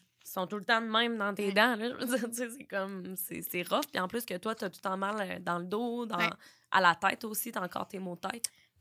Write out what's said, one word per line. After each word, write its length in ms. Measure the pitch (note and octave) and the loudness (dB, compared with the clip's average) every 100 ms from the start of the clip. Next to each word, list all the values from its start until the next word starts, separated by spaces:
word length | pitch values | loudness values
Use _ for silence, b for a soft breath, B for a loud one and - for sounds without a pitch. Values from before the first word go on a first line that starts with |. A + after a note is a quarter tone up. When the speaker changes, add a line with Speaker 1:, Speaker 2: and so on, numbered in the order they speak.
| _ _ | _ _
Speaker 1:
sont 240 | - - F3+ | -8 -4 -4
tout 100 | G#3 | -2
le 60 | |
temps 180 | F#3+ A3+ | 2 2
de 40 | A3+ | 4
même 300 | A3 A#3+ A3+ | 2 4 2
dans 160 | G#3 | 0
tes 120 | G3+ G3+ | 0 2
Speaker 2:
Ouais. 60 | |
Speaker 1:
dents, 240 | G3 A#3 A3 | 6 6 4
là. 120 | A#3 | -2
<laughs> 120 | - | -4
Je 40 | |
veux 140 | B3+ B3 | 0 0
dire, 100 | A#3 | 0
tu 60 | A#3 | -4
sais, 140 | B3 | -6
c'est 140 | C4 | -8
comme, 500 | - G3 G3 F#3+ F3+ F#3 | -6 -4 -2 -4 -8 -8
c'est, 240 | - E3+ | -6 -6
c'est 200 | E3+ F3+ | -4 -4
rough. 240 | F3 A#3 D4 | 0 0 2
Puis 80 | G3+ | 0
en 80 | F#3 | 0
plus 160 | A#3 - | -2 -4
que 100 | F3+ | -4
toi, 180 | A3 | -4
t'as 140 | A3 G3 | -4 -6
tout 100 | - | -4
le 0 | |
temps 140 | G3 F#3+ | -4 0
mal, 180 | G3 G#3+ | 0 0
euh, 180 | F#3 F3+ | -2 -4
dans 200 | F3 F3 | -2 -2
le 60 | |
dos, 400 | F3+ G#3 A#3+ A#3+ | 0 -2 -2 -2
dans, 140 | A#3 F#3 | -2 2
Speaker 2:
Ouais. 100 | - - B B B | 0 0 B B B
Speaker 1:
à 100 | F#3+ | 4
la 120 | F3+ | 6
tête 300 | E3 G3 A#3+ | 6 2 0
aussi, 260 | A3 G#3+ A#3 | -2 -6 -6
t'as 100 | A3+ | -4
encore 240 | F3+ - F#3+ | -4 -4 -6
tes 100 | F#3+ | -6
maux 180 | F#3 F3 | -8 -6
de 120 | - | -6
tête. 220 | A#3 - b b _ | -4 -6 b b _